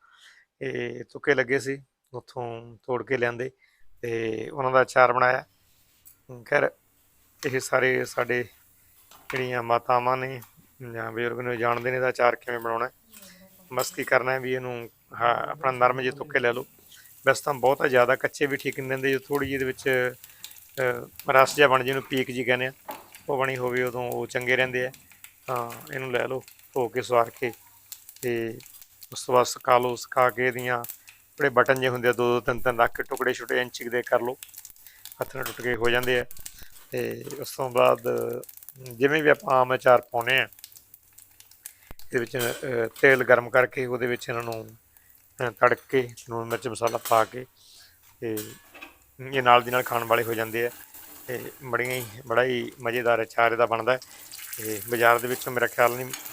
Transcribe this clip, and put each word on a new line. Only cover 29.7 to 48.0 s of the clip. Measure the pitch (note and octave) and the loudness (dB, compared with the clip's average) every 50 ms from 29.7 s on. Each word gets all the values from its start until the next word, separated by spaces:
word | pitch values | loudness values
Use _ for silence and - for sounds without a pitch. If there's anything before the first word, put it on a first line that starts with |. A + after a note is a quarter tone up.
| B2+ | 4
ਲਓ। | A#2+ B2 B2 A#2+ | 4 4 2 -4
ਸੁਕਾ | A2+ - - - C3+ B2+ B2 | -6 -8 -4 2 2 2 2
ਕੇ | A#2+ A#2+ B2+ | 2 0 -2
ਇਹਦੀਆਂ | B2+ A2+ B2 B2 B2+ B2 A#2+ A#2+ - - - - - - _ _ _ _ | -2 -2 -4 -4 -4 -4 -4 -4 -10 -16 -18 -20 -20 -20 _ _ _ _
ਜਿਹੜੇ | - D3 C#3+ | 0 0 2
ਬਟਨ | A#2+ B2 B2 - C3+ | 4 4 6 6 4
ਜਿਹੇ | C3 B2+ C3 | 2 2 0
ਹੁੰਦੇ | B2 B2+ A#2 | 0 2 2
ਆ | B2 | 2
ਦੋ | A#2 A2+ A#2+ A#2+ A#2+ | 2 2 2 2 2
ਦੋ | A#2+ | 2
ਤਿੰਨ | A2+ - B2 A#2 | 0 -2 -2 0
ਤਿੰਨ | - B2+ A#2+ A2+ | 0 0 2 2
ਰੱਖ | A#2 A2 - | 2 2 2
ਕੇ | - - | -6 -8
ਟੁਕੜੇ | - C#3 B2+ C3 B2+ A#2+ | -8 -6 -4 -2 -2 -2
ਛੋਟੇ | - A#2+ - C3 B2+ | -4 -4 -2 -2 -2
ਇੰਚੀ | B2 A#2+ - - A#2 | -2 -4 -6 -10 -10
ਕੁ | A#2+ | -4
ਦੇ | A#2 B2 | -4 -4
ਕਰ | A#2 - B2+ A#2 | -2 0 0 0
ਲਓ, | A#2 B2 C3+ - - - - - - - - - - - - - - - - - | 0 -2 -6 -8 -12 -20 -20 -20 -20 -20 -20 -20 -20 -20 -20 -20 -20 -18 -10 -10
ਹੱਥ | A2+ - - | -10 -8 -8
ਨਾਲ | C3+ B2 | -8 -8
ਟੁੱਟ | - - - | -8 -8 -6
ਕੇ | A#2+ B2 B2 | -4 -4 -2
ਹੋ | A2 A#2 A#2+ | 2 2 2
ਜਾਂਦੇ | A#2 B2 B2 B2+ B2+ B2 | 2 2 2 2 0 0
ਆ। | A#2+ - - - - - - - - - - - - - | 0 -4 -10 -14 -14 -16 -16 -16 -18 -18 -18 -20 -18 -10
ਤੇ | - B2+ A#2 A#2 A2+ A#2+ B2 C3+ C#3 - | -8 -6 -6 -6 -8 -10 -10 -12 -12 -12
ਉਸ | B2 - - | -12 -12 -8
ਤੋਂ | - C#3 B2+ | -6 -6 -2
ਬਾਅਦ | A#2+ B2 B2+ B2+ B2+ A#2+ A#2+ B2 B2 A#2+ A#2 A#2 A#2+ B2 - - - - - - - C3 C3 B2+ | 2 4 4 4 4 2 0 -4 -2 -2 -2 -4 -6 -8 -12 -14 -20 -20 -20 -20 -20 -20 -18 -12
ਜਿਵੇਂ | A#2 A2+ C3 C#3 D3 D#3+ D3 | -4 0 2 2 2 4 4
ਵੀ | D3 | 4
ਆਪਾਂ | C#3+ - - - C3+ C3 | 4 4 4 2 4 4
ਆਮ | B2+ B2 B2+ | 4 4 2
ਅਚਾਰ | B2+ - C3 B2 A#2 | 2 6 6 6 6
ਪਾਉਂਦੇ | - _ - A#2+ A#2 A#2+ C3 | 6 _ -4 -2 0 2 2
ਆ, | C3 | 2
ਇਹਦੇ | A2+ A2+ - - - - - - _ _ _ - _ _ _ - - _ _ _ - _ - _ - - - _ _ - - - - - - B2+ | 2 0 -6 -20 -20 -20 -20 -20 _ _ _ -20 _ _ _ -20 -20 _ _ _ -20 _ -20 _ -20 -20 -20 _ _ -18 -16 -14 -12 -6 -4 -4
ਵਿੱਚ, | A#2 A2+ - | -4 -4 -6
ਅਹ, | C3 A#2+ A#2 - - - C3+ B2 A#2 A2+ A2+ - - | -4 -4 -4 -4 -6 -8 -6 -4 -2 -4 -4 -2 4
ਤੇਲ | - C#3 C3+ B2+ B2+ | 6 6 6 6 6
ਗਰਮ | A2+ B2 A#2 A#2+ A#2+ | 6 6 6 4 2
ਕਰਕੇ | G#2+ C3 B2 B2 - C3+ B2+ | 2 2 2 2 0 -6 -6
ਉਹਦੇ | A#2+ B2+ A#2+ A#2+ | -4 -4 -4 -2
ਵਿੱਚ | B2 A#2+ A#2 - - | -4 -4 -4 -6 -8
ਇਹਨਾਂ | B2 A#2 A#2+ | -6 -6 -6
ਨੂੰ, | A#2 A2+ A2 A2 A2 | -6 -8 -8 -10 -14
ਅਹ, | A2+ - _ _ _ - _ _ _ _ _ _ _ - C3 A#2+ | -18 -20 _ _ _ -20 _ _ _ _ _ _ _ -6 -6 -4
ਤੜਕ | G#2+ - - B2 A#2+ - - - | 0 4 4 4 4 2 -4 -2
ਕੇ | - C3 B2+ A#2+ A#2 - - - | 0 0 0 0 -8 -16 -14 -10
ਲੂਣ | A#2 A#2 A2+ | -8 -8 -6
ਮਿਰਚ | A#2 A#2 A2+ - | -4 -6 -6 -6
ਮਸਾਲਾ | B2+ A2 - A#2 A2+ A#2 | -8 -6 -2 -2 -2 -2
ਪਾ | A#2 - - A#2 A2+ A2 | -2 0 2 4 4 4
ਕੇ | - - B2 C3 - _ _ _ - - - - - _ _ | 2 -2 -14 -14 -16 _ _ _ -20 -20 -20 -20 -20 _ _